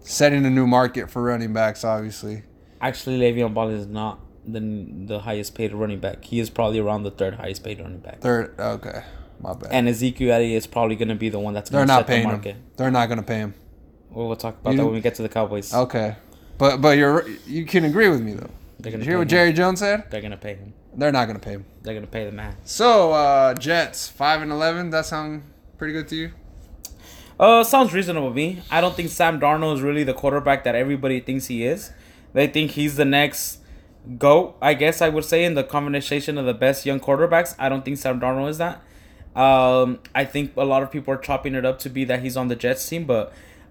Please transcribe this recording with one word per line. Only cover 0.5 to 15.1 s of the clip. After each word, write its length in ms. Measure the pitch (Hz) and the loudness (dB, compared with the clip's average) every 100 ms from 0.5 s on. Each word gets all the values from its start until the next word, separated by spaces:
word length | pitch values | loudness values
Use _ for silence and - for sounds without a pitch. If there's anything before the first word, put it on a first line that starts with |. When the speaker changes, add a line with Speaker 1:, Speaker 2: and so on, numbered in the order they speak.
| 131 127 | 4 4
Speaker 1:
market 420 | 123 127 127 85 | 4 2 -2 -8
for 140 | 123 | -4
running 300 | 120 120 113 | -4 -2 -4
backs, 300 | 110 110 104 | 0 -2 -2
obviously. 600 | 113 110 107 - 107 104 - _ _ - | -4 -4 -6 -10 -12 -12 -14 _ _ -8
Speaker 2:
Actually, 380 | 131 127 - 131 | -8 -6 -4 2
Le'Veon 340 | 120 120 113 | 2 2 -2
Bell 160 | 107 110 | -2 -4
is 180 | 107 101 | -4 -8
not 320 | 107 107 98 - - - | -8 -8 -8 -18 -20 -12
the, 140 | 113 110 107 95 76 101 | -8 -8 -8 -10 -14 -10
the 140 | 104 | -8
highest 360 | 107 107 101 - | -6 -6 -8 -4
paid 180 | 110 | -4
running 260 | 104 107 98 | -2 -6 -4
back. 260 | 98 - - | -8 -10 -6
He 140 | 117 | -4
is 100 | 113 | -4
probably 300 | - 110 110 | -2 -2 0
around 240 | 104 107 | -2 -2
the 80 | 101 | -6
third 240 | - 95 107 | -4 -4 -4
highest 280 | 92 98 | -10 -10
paid 160 | - 101 | -12 -12
running 200 | 92 90 | -14 -16
back. 200 | - - | -16 -6
Speaker 1:
Third, 360 | 123 117 107 - | 0 0 -2 -6
okay. 440 | 110 110 - 110 - - - - | -6 -6 -10 -14 -14 -18 -20 -16
My 140 | - | -12
bad. 160 | 92 - | -12 -2
Speaker 2:
And 160 | 127 120 | 0 2
Ezekiel 460 | 113 127 123 123 | 2 -2 0 2
Elliott 240 | 117 117 113 | 4 4 0
is 100 | 107 | -2
probably 300 | 120 113 110 | 0 0 0
gonna 180 | 113 107 | -2 -2
be 140 | 113 | -2
the 100 | 101 | -4
one 140 | 104 | -4
that's 160 | 104 - | -6 -2
Speaker 1:
They're 100 | 139 | 2
Speaker 2:
gonna 60 | 139 | 6
Speaker 1:
not 120 | 131 | 6
Speaker 2:
set 80 | 113 | 4
the 40 | |
Speaker 1:
paying 120 | 120 110 | 2 2
him. 60 | |
Speaker 2:
market. 240 | 107 104 101 - - | -2 -6 -12 -16 -4
Speaker 1:
They're 160 | 131 | 0
not 160 | 127 117 | 2 0
gonna 160 | 117 | -2
pay 140 | 104 113 | -4 -6
him. 160 | 104 - - - - _ - | -6 -12 -20 -20 -20 _ -18
Speaker 2:
Well, 160 | 113 117 | -10 -6
we'll 80 | 113 | -6
talk 240 | 117 - | -8 -6
about 120 | - | 0
Speaker 1:
You 60 | 135 | 2
Speaker 2:
that 40 | |
Speaker 1:
didn't 40 | 113 | 2
Speaker 2:
when 80 | 110 | 0
we 60 | |
get 140 | 117 | -2